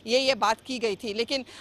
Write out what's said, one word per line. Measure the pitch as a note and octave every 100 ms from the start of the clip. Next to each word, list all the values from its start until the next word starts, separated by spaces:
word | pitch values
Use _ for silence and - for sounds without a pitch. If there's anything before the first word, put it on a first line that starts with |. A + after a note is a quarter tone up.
| A3
ये, | B3
ये | C4
बात | A#3 G#3+ A3
की | - B3+
गई | A3+ F#3+
थी। | A3
लेकिन, | G#3+ A#3 C4+ A#3+ -